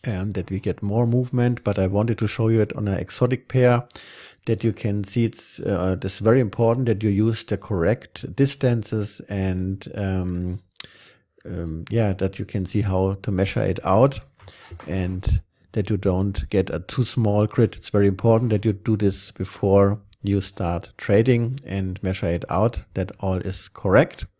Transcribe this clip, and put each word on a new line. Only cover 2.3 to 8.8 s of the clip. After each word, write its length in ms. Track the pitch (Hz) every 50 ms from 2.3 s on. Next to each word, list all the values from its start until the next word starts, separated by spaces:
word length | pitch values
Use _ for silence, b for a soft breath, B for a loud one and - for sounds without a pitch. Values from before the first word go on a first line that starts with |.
| - - 113 113
you 120 | 113 110
it 140 | 107 - -
on 120 | - 104 101
an 100 | 95 87
exotic 500 | - - - - 123 123 127 127 _ -
pair, 380 | - 127 123 123 123 117 120 B B B B B B B B B B B _
that 160 | 113 113 104
you 100 | - 117
can 320 | 101 - - 110 101 104 101
see 200 | - - 120 117
it's, 360 | 113 - - - - - -
uh, 360 | - - 98 90 90 92 95 92
it's 160 | - 98 - -
very 220 | 101 110 120 135
important 460 | 123 98 - - 117 113 117 127 131
that 160 | 117 107 98
you 60 | 110 107
use 360 | 101 98 110 113 113 - -
the 120 | - 104
correct 800 | 95 - - 107 90 82 92 113 - - _ _ - - - 95
distances 840 | - 139 139 - - - 123 120 113